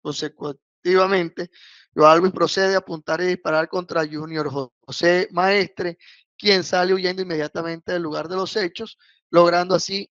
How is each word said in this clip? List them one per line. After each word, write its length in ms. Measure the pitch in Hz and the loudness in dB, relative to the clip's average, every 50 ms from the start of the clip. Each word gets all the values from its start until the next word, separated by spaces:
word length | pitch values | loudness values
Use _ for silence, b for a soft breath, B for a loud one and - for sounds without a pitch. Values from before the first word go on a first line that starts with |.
Consecutivamente, 1500 | _ 151 147 - - 147 - _ - 147 143 _ _ _ _ _ _ 175 185 185 190 190 196 190 175 165 _ - 175 175 b b b b b b b b b | _ -8 -8 -6 -8 -10 -10 _ -10 -10 -10 _ _ _ _ _ _ 2 4 4 4 4 2 0 0 -2 _ -10 -12 -12 b b b b b b b b b
Joalvis 360 | - 151 151 160 165 180 190 | 6 8 8 8 8 4 2
procede 460 | 185 - 175 165 - - 190 190 196 | 0 0 -2 -2 0 0 0 2 2
a 20 | 190 | 0
apuntar 420 | 190 - 180 156 151 - 160 160 | -2 -4 -12 -10 -6 -6 -4 -2
y 60 | 180 | -2
disparar 420 | 185 180 175 _ 160 156 156 160 165 | -2 -2 -2 _ -2 0 0 0 -2
contra 380 | - 185 180 170 - 170 160 | -4 -8 -6 -4 -4 -4 -4
Junior 420 | 156 151 151 156 160 160 156 151 147 131 139 135 127 _ _ | -2 -6 -10 -10 -8 -6 -4 -4 -4 -4 -6 -8 -8 _ _
José 460 | _ - 131 - - 170 175 180 185 - - | _ -14 -8 0 2 2 4 2 0 -2 -2
Maestre, 680 | 175 180 190 196 202 190 160 _ - 196 180 170 b b b b b b b _ | 0 0 2 2 0 0 -2 _ -6 -6 -6 -6 b b b b b b b _
quien 260 | _ - 208 196 190 175 | _ 2 2 2 2 2
sale 320 | - - 180 180 185 190 | 0 0 0 2 2 2
huyendo 280 | 190 180 180 180 185 190 | 2 0 -2 -2 -4 -6
inmediatamente 720 | 180 170 156 151 151 _ 180 165 165 165 165 _ - 180 | -4 -4 -4 -4 -4 _ -8 -6 -6 -8 -8 _ -6 -6
del 100 | 175 170 | -4 -4
lugar 260 | 156 151 151 151 165 | -4 -6 -6 -6 -6
de 80 | 185 | -4
los 180 | 190 190 175 - | -4 -4 -4 -2
hechos, 420 | 220 202 175 - - 226 220 - b b b b b b _ | -4 -4 -4 -6 -10 -14 -14 -16 b b b b b b _
logrando 440 | - 170 175 170 170 175 180 180 185 | 4 6 6 6 4 2 0 0 0
así 340 | 175 - - 190 196 196 _ | -2 -2 -2 -8 -8 -8 _